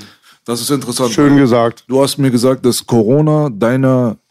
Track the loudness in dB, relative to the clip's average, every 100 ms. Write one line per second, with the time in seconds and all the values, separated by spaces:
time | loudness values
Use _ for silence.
0 | -20 _ _ _ -10 -8 -4 -4 -4 -4
1 | -2 2 4 4 4 2 0 -4 -4 -2
2 | -2 0 -2 0 0 0 -2 -2 -2 0
3 | 2 2 2 0 -2 -2 -2 0 0 0
4 | -2 -6 _